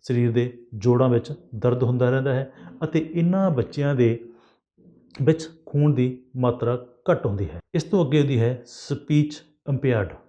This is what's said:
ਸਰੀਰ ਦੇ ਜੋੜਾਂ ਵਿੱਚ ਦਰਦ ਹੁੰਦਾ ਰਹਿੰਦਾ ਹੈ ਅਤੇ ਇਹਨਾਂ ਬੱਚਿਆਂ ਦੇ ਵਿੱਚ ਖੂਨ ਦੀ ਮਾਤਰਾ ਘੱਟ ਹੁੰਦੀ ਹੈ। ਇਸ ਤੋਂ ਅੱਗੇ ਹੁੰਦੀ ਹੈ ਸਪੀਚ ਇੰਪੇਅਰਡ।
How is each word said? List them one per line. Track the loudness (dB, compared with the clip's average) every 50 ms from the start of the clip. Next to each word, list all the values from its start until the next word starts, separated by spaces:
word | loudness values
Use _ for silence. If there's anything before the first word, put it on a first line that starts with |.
ਸਰੀਰ | _ 0 0 2 2 2
ਦੇ | 2 2 0 0 -6 -14 -20 _ -14
ਜੋੜਾਂ | -2 2 2 4 6 4 4
ਵਿੱਚ | 4 2 0 -2 -14 -14 -14 -16 -12
ਦਰਦ | -2 0 0 2 2
ਹੁੰਦਾ | 0 0 2 2 2 2
ਰਹਿੰਦਾ | 2 0 0 0 -2
ਹੈ | -2 -4 -6 -12 -20 -20 -20 -10 -8 -8
ਅਤੇ | -2 -2 -2 -2 -2
ਇਹਨਾਂ | -2 0 0 2 2 2 2 0
ਬੱਚਿਆਂ | 0 0 -2 -4 -4 -2 -2 0 2
ਦੇ | 4 4 4 2 0 -6 -16 -20 -20 _ _ _ _ _ _ _ _ _ -20 -20 _ _ _ _ -2
ਵਿੱਚ | 0 2 2 0 -2 -14 -16 _ _
ਖੂਨ | -4 0 2 2 2 2
ਦੀ | 2 0 -2 -2 -8 -16 _ -6
ਮਾਤਰਾ | -2 0 0 0 0 -2 -2 -2 -4 -6 -14 _ _ _ 0
ਘੱਟ | 0 0 0
ਹੁੰਦੀ | -4 -4 -4 -6 -8
ਹੈ। | -8 -14 -16 _ -6
ਇਸ | -6
ਤੋਂ | -4 0 0 0 2
ਅੱਗੇ | 2 2 2
ਹੁੰਦੀ | 2 2 2 2
ਹੈ | 2 0 -2 -4 -10
ਸਪੀਚ | -18 -20 -20 -8 -8 -8 -8 -4 0 2 2 2 0 -4 -14 -18 _ _ _ _ -4
ਇੰਪੇਅਰਡ। | -4 -2 0 0 0 0 -2 -4 -6 -16 -20